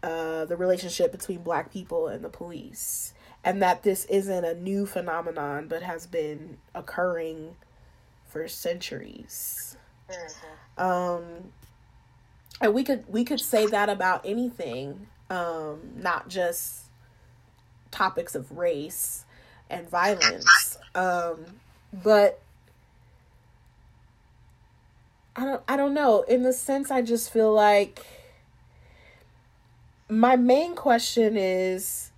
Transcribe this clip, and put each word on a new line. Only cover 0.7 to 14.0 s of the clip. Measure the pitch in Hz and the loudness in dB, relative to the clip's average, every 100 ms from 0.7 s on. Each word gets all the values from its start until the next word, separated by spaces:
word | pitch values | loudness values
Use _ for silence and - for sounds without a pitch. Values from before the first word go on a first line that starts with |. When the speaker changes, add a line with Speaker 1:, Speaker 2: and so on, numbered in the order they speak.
| 185 185 - 175 | 0 -2 0 0
Speaker 1:
between | 185 - 180 | 0 -10 -8
Black | 170 160 156 | -2 -2 -2
people | 196 180 170 165 | -10 -4 -2 -2
and | 104 160 | -4 -12
the | |
police, | - 175 170 - - - - - - - - | -12 -14 -12 -14 -12 -8 -8 -10 -14 -20 -4
and | - 196 | -2 2
that | 185 175 | 2 4
this | 208 190 - | 2 0 0
isn't | 196 196 185 | 0 0 -2
a | 170 170 | -2 -4
new | 180 196 202 | -4 -2 -2
phenomenon, | 190 175 165 170 165 143 143 156 | -4 -4 -4 -4 -6 -6 -6 -6
but | 165 | -8
has | 180 170 - | -6 -10 -8
been | 170 151 147 165 - _ | -6 -6 -8 -14 -20 _
occurring | 170 151 - 180 170 160 160 156 170 _ _ - _ _ _ _ | -14 -10 -2 -2 -2 -6 -10 -14 -18 _ _ -20 _ _ _ _
for | - 160 | -10 -10
centuries. | - 170 175 - - - - - - - - - - _ _ - | -6 -6 -6 -6 -10 -14 -18 -16 -12 -10 -10 -12 -16 _ _ -16
Speaker 2:
Mm-hmm. | 185 165 - 160 156 - - | -14 -14 -16 -20 -20 -20 -2
Speaker 1:
Um, | 185 180 180 175 170 170 185 - - _ _ - _ _ _ _ _ - | 0 2 0 -4 -6 -16 -18 -20 -20 _ _ -20 _ _ _ _ _ 0
and | 214 | 2
we | 214 | 2
could, | 277 262 - | 0 -2 -2
we | 208 | -4
could | 240 285 | -2 -2
say | - 220 214 | 0 2 4
that | 214 202 | 2 0
about | 196 | 0